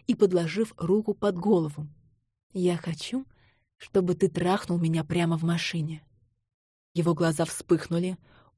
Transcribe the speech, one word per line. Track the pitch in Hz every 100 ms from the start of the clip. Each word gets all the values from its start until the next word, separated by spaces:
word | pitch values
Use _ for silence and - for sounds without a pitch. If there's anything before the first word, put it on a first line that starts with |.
| -
и | 226
подложив | 196 180 165 185 220 -
руку | 165 208 214
под | 202 208 175
голову. | 202 185 156 147 151 - _ _ _ _ _
«Я | 185 180 170
хочу, | - 165 - 262 269 _ _ _ _ _
чтобы | - 196 180
ты | 175 190
трахнул | 175 175 202 - 175
меня | 160 165
прямо | 156 170 170 160
в |
машине». | 165 170 - 170 156 156 - _ _ _ _ _ _ _ _
Его | 170 165
глаза | 165 170 156
вспыхнули, | 160 - - 170 - 170 185 185 _ - _